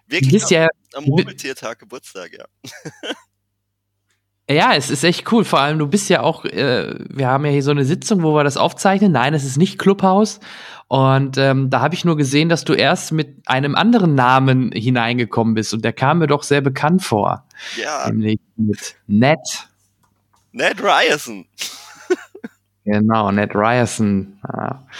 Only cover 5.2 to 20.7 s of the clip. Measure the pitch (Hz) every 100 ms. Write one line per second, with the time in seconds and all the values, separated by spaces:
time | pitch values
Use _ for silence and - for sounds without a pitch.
5.2 | - 226 160 143 143 156 147 202 - 165
6.2 | 135 160 - - 135 120 71 - - 135
7.2 | 127 135 147 143 139 143 135 139 - 202
8.2 | 156 151 143 135 - - 196 196 202 135
9.2 | 131 156 135 131 185 - 185 196 190 190
10.2 | 214 - - - - - - 135 135 135
11.2 | 135 135 135 135 135 131 143 175 175 151
12.2 | 135 143 165 165 - - 135 180 - 156
13.2 | 147 - - 131 143 - 208 240 175 139
14.2 | 123 131 131 131 123 - 117 123 117 123
15.2 | 113 - 113 110 107 113 117 - 135 170
16.2 | 156 147 - 143 139 131 151 180 - 107
17.2 | - - _ - - 113 110 143 131 110
18.2 | 107 107 - - 107 101 - - - 104
19.2 | 131 160 - - - _ _ _ _ _
20.2 | _ _ _ 117 175